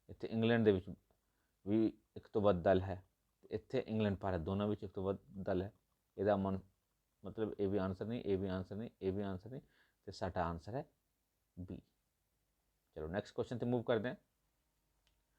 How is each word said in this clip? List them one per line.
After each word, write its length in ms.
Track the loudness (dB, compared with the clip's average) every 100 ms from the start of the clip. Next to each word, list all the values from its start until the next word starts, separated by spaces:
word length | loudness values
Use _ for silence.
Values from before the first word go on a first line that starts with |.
| _
ਇੱਥੇ 180 | -12 -6
ਇੰਗਲੈਂਡ 380 | 0 4 6
ਦੇ 80 | 6
ਵਿੱਚ 180 | 6 2 -14 _ _ _ _ _ _ 0
ਵੀ 260 | 2 2 0 _ -20
ਇੱਕ 120 | -4
ਤੋਂ 140 | 4
ਵੱਧ 200 | 4 6
ਦਲ 180 | 6 4
ਹੈ, 220 | 2 -6 -10 _ _ _
ਤੇ 60 | -8
ਇੱਥੇ 340 | -8 -4 -4 -2
ਇੰਗਲੈਂਡ 300 | 0 2 0
ਭਾਰਤ 240 | -2 -2
ਦੋਨਾਂ 280 | 0 0 0
ਵਿੱਚ 160 | -2
ਇੱਕ 80 | -4
ਤੋਂ 120 | -4
ਵੱਧ 140 | -2 -2 -6 -10
ਦਲ 260 | -2 0
ਹੈ। 100 | -2 -8 _ _ _ -2
ਇਹਦਾ 200 | 2 4
ਮਨ 220 | 2 -2 -6 _ _ _ _ _
मतलब, 320 | -14 -4 -4 0
ए 60 | 0
भी 120 | 2
आंसर 280 | 0 -2 -4
नहीं, 160 | -4
ए 140 | 0 0
भी 120 | 0
आंसर 280 | -2 -4 -8
नहीं, 140 | -10 -4
ए 80 | -2
भी 120 | -2
आंसर 280 | -4 -6 -8
नहीं, 100 | -14 -14 _ _ _ -16
तो 60 |
साडा 320 | -6 -4 0
आंसर 320 | -2 -2 -6 -8
है 140 | -8 _ _ _ _ _ _ -16
बी। 240 | -12 -12 -14 _ _ _ _ _ _ _ _ _ _
चलो, 140 | -10 -6
नेक्स्ट 260 | -4 -6
क्वेश्चन 240 | -6 -6 -4
ते 80 | -2
मूव 160 | -2
करते 260 | 0 0 0
हैं। 100 | -8 _ _ _ _ _ _ _ _ _ _ _